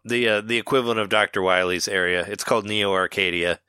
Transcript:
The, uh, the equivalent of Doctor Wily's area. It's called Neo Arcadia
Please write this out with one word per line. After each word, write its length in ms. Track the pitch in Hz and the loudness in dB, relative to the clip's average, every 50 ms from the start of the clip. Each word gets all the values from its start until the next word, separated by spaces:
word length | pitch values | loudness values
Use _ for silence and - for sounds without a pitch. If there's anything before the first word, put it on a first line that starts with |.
| - | -6
The, 240 | 110 120 120 120 113 | -4 -2 0 2 2
uh, 120 | 107 104 | 0 0
the 160 | 107 110 120 117 | 0 -2 -2 -2
equivalent 420 | 107 - 139 135 123 117 117 110 | 0 0 0 0 0 0 0 -2
of 80 | 107 95 | -2 0
Doctor 320 | 107 107 104 - - 101 | 2 2 2 0 0 0
Wily's 480 | 92 92 92 92 90 90 90 87 - 101 | 2 2 2 2 2 0 0 -2 -2 -2
area. 380 | 101 92 90 90 90 87 85 95 | 0 0 0 0 0 -2 -2 -4
It's 160 | 104 95 - | -6 -6 -2
called 220 | - 127 113 98 | -2 -2 -2 -2
Neo 260 | 104 107 107 101 98 | -2 -2 -2 0 0
Arcadia 680 | 98 92 92 90 - 101 98 90 87 85 85 87 85 - _ | 0 0 0 -2 0 -2 0 0 0 0 0 -2 -2 -4 _